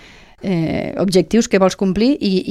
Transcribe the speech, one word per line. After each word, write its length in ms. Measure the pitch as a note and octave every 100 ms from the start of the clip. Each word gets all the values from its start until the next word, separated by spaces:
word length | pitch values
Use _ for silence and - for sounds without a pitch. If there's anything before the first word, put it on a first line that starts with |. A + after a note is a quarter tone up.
| - - - _
eh, 520 | - F3 D#3+ - - -
objectius 500 | F#3+ F3+ D#3 A3 A#3
que 100 | G3
vols 180 | F#3+ -
complir 400 | G3 F#3 A#3 C#4+
i, 220 | G3+ F#3 F#3+